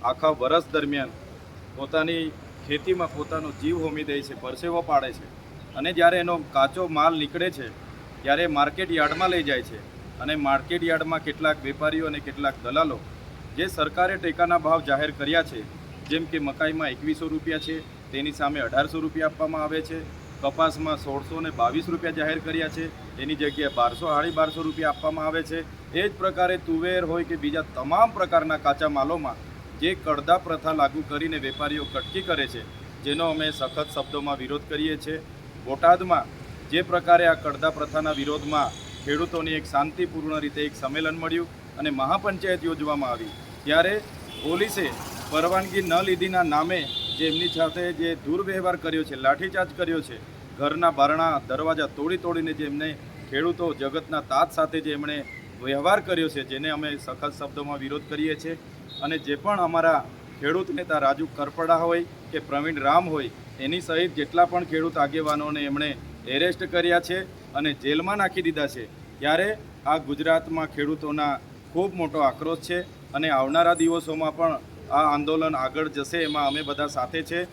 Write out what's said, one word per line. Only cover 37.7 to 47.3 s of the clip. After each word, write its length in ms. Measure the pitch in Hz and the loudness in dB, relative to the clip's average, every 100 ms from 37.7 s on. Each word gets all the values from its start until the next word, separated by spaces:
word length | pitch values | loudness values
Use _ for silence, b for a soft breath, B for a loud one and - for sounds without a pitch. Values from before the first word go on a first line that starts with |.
| 151 147 156 156 | -2 -2 -2 0
વિરોધમાં 600 | 143 139 151 143 151 135 - - - 135 | -2 -2 -2 0 0 0 -2 -14 -10 -2
ખેડૂતોની 460 | 151 170 170 160 | 0 0 -2 -2
એક 140 | 156 151 | -4 0
શાંતિપૂર્ણ 760 | 143 147 151 175 160 156 156 | 0 0 0 -4 -2 -4 -2
રીતે 220 | 147 143 | -4 -4
એક 140 | 147 139 | -4 -4
સંમેલન 420 | 135 147 160 160 | -4 -2 -2 -2
મળ્યું 300 | 160 165 165 - - - | -2 -2 -2 -10 -18 -6
અને 120 | 151 | -4
મહાપંચાયત 720 | 135 135 190 202 185 185 180 | 0 2 2 0 -2 -2 0
યોજવામાં 480 | 160 156 151 147 131 | 0 -2 -2 0 -2
આવી, 180 | 117 110 - - - | -4 -6 -12 -16 -10
ત્યારે 380 | 143 156 175 208 208 - - - | 4 6 6 2 -4 -14 -14 -8
પોલીસે 460 | 143 175 214 - 156 117 - - - | -2 0 0 2 -2 -2 -10 -10 -2
પરવાનગી 520 | 151 170 190 190 190 | 2 4 2 2 0
ન 120 | 185 170 | 4 2
લીધીના 420 | 196 180 190 185 | 4 2 2 4
નામે 440 | 170 147 165 185 139 - - - | 4 4 4 0 0 -4 -4 0
જે 100 | |
એમની 200 | 160 | 0